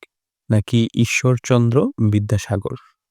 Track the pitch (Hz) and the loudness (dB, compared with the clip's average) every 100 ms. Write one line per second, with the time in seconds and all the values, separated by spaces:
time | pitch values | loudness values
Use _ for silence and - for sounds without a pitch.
0 | - _ _ _ - 107 - 120 113 - | -20 _ _ _ -2 0 2 0 0 0
1 | 117 - 127 123 - 123 117 120 220 - | 0 0 0 0 0 2 2 2 0 0
2 | 107 104 104 104 - 98 - 123 - _ | 0 0 0 -2 -2 -4 -4 -10 -16 _
3 | _ | _